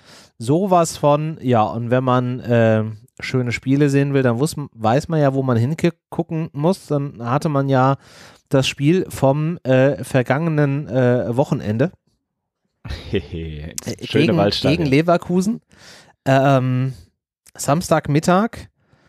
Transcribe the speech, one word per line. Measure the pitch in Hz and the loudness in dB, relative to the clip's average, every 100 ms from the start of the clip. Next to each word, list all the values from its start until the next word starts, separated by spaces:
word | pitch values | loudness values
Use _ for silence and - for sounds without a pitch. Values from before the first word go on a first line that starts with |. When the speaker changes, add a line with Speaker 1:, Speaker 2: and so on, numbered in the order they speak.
| _ - - - | _ -20 -20 -10
Speaker 1:
Sowas | 113 160 202 180 165 - | -2 0 2 2 2 0
von, | 147 147 156 160 | 2 2 0 -6
ja, | 127 117 | 0 2
und | 107 117 117 | 2 -2 0
wenn | 127 | 0
man, | 131 123 123 127 | 2 0 0 -6
ähm, | 117 117 113 110 110 107 _ - | 0 2 4 2 -2 -8 _ -14
schöne | - 131 120 | -4 -2 -2
Spiele | 113 131 139 147 | -4 -2 2 4
sehen | 139 143 | 2 2
will, | 139 | 2
dann | 127 117 | 2 0
wuss-, | 156 - 143 | -2 -4 -12
weiß | 113 110 135 - | -4 0 0 0
man | 160 | 0
ja, | 139 | 2
wo | 135 | 0
man | 131 117 | 0 0
hingucken | 123 160 170 - - - 170 160 160 | 0 0 -2 -4 -12 -8 -6 -6 -8
muss. | 143 160 190 - | -2 -2 -2 -4
Dann | 147 143 98 | -4 -4 -8
hatte | 120 120 170 | -4 -2 0
man | 139 139 | 0 2
ja | 131 131 135 _ - - - - | 2 2 0 _ -20 -20 -20 -2
das | 139 131 | 0 0
Spiel | - 143 185 - | 0 2 2 -2
vom, | - 135 143 156 175 | 0 2 2 -2 -4
äh, | 131 131 135 139 | 0 4 4 0
vergangenen, | - 131 120 131 165 151 143 139 151 | -2 -2 0 -2 0 0 0 -2 -2
äh, | 127 123 123 104 120 | 0 2 2 0 -2
Wochenende. | 151 139 90 110 165 - _ _ _ _ _ _ _ _ | 0 -2 -2 -2 -2 -4 _ _ _ _ _ _ _ _
Speaker 2:
<laughs> | - - - | -14 -12 -6
Schöne | 202 - 82 80 76 76 - | -6 -6 -10 -10 -12 -12 -12
Speaker 1:
Äh, | - - - | -10 -10 -4
gegen, | - 156 101 | 0 2 2
Speaker 2:
Waldstadion. | 101 - - 170 | 2 0 0 0
Speaker 1:
gegen | 151 | 2
Leverkusen. | 139 170 170 - 180 190 240 _ _ - - - _ | 2 2 0 0 -2 0 -4 _ _ -20 -20 -20 _
Ähm, | - 135 139 135 127 127 131 127 - _ _ _ _ - | 0 2 4 2 2 -2 -2 -6 -20 _ _ _ _ -8
Samstagmittag. | - 151 - 160 - 143 - 180 226 - - _ _ _ | -2 -2 0 -2 2 0 2 2 0 -6 -20 _ _ _